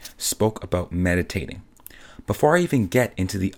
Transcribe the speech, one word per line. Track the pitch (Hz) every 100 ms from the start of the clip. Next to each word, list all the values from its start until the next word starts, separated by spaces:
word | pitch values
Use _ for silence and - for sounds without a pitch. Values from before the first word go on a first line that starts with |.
| - -
spoke | - - 110 -
about | 95 87 87
meditating. | 90 90 90 85 95 67 92 - - - - - - -
Before | - 147 175
I |
even | 175 131 101
get | 127 123 -
into | 92 98
the | 95